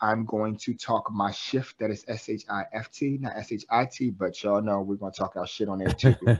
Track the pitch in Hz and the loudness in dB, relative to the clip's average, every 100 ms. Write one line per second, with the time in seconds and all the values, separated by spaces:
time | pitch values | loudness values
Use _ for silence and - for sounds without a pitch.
0 | 107 110 113 110 107 107 - 120 - 110 | 0 2 0 0 0 -2 -4 -4 0 -2
1 | 110 107 101 98 - 131 127 - 107 104 | 0 0 0 -2 -2 -2 -2 -4 -2 -2
2 | - 110 - 110 - 101 98 110 110 - | -6 -8 -6 -6 -4 -6 -4 -8 -10 -4
3 | 143 139 131 107 107 107 - 117 131 - | -2 0 -4 -6 -6 -8 0 2 2 0
4 | 127 95 95 90 104 101 107 101 98 101 | -2 0 -2 -2 2 2 2 0 0 -4
5 | 98 - 95 92 90 - 104 95 92 - | -4 -4 -4 -4 -8 -2 -2 0 0 6
6 | 131 - - 110 | 6 6 6 4